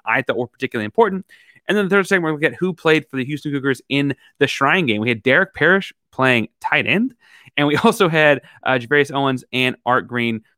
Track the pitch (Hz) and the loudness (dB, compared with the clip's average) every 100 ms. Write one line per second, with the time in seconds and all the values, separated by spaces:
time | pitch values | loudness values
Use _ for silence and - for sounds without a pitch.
0 | - 120 131 120 123 _ 131 123 107 - | -4 -2 -2 -4 -8 _ -8 -6 -4 0
1 | 226 190 - - _ _ - 202 196 196 | 0 0 -10 -20 _ _ -4 -2 2 0
2 | 185 196 160 151 147 120 180 170 165 156 | 2 0 0 -2 -2 -2 -4 -2 0 0
3 | 147 131 127 147 151 143 135 131 - 139 | 0 -6 -6 -6 -6 -4 -2 -4 -4 -2
4 | 143 135 _ _ 139 - 139 175 151 104 | -2 -4 _ _ -2 0 0 2 2 0
5 | 113 113 127 139 190 - 151 190 190 - | -2 -2 2 2 0 0 2 2 -2 -12
6 | _ - 131 123 107 _ - 151 117 165 | _ -2 2 2 0 _ -4 -2 0 0
7 | 254 - _ _ - - 147 147 233 226 | -2 -6 _ _ -10 -2 0 2 2 2
8 | 185 160 151 135 - - - 131 117 147 | 2 4 4 2 -2 -8 -2 -2 0 0
9 | 135 135 139 127 - 123 127 - - 123 | 0 0 -2 -2 -4 -2 -2 -2 0 0
10 | 110 120 117 113 - | 0 -4 -4 -4 -10